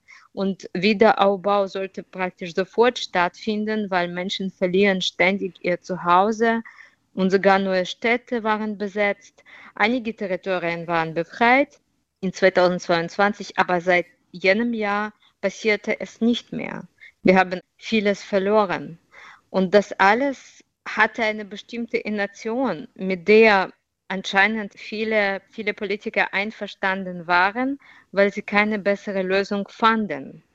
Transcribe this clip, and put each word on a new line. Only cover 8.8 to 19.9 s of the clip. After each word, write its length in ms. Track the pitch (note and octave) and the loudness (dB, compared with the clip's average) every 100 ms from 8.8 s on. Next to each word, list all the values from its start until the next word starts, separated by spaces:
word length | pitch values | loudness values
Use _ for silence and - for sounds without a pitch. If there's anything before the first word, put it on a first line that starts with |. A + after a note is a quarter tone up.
| G#3 G3+ G3+ G3+ - _ _ - - | -6 -2 -2 -2 -10 _ _ -20 -16
Einige 400 | - G#3 B3+ A3+ G#3+ | -2 0 0 -4 -6
Territorien 720 | G3+ F#3 G3 F3+ E3+ E3+ E3+ | -6 -4 -2 -2 -2 -4 -2
waren 260 | E3+ D#3+ | -2 -2
befreit 640 | D#3+ E3 - A#3+ C4 C#4+ _ _ _ _ - | -4 -6 0 4 4 2 _ _ _ _ -8
in 120 | F#3 | -6
zweitausendzweiundzwanzig, 1300 | - F#3+ F#3 F3+ F3+ - E3+ E3+ - G3+ - F#3+ - | 2 2 6 4 2 0 -2 -2 0 0 0 -8 -2
aber 220 | F#3 F3+ | 0 0
seit 260 | F3 F3 - _ _ | 2 0 0 _ _
jenem 420 | F3 F#3+ G3+ A#3+ | -2 0 2 0
Jahr 400 | A3+ G3+ G3+ G#3+ _ _ - | -4 -2 -4 -6 _ _ -6
passierte 600 | G3 - A3 G#3 - - | -6 -2 -2 -2 -2 -6
es 200 | G3 - | -6 -2
nicht 320 | A3+ A#3 - | 0 0 -4
mehr. 340 | - - - - _ - _ | -10 -10 -10 -16 _ -20 _
Wir 120 | F#3 F#3 | 4 4
haben 240 | F#3 F#3 - _ | 4 -2 -12 _
vieles 460 | - A3 G#3 G3 | -4 0 0 -2
verloren. 760 | - G3+ G3 G#3+ G3 D#3 D3 E3 _ - - - _ | -2 -2 2 2 2 -4 -8 -18 _ -20 -20 -20 _
Und 240 | F#3+ F#3 | -2 4
das 180 | G3+ G3 | 4 2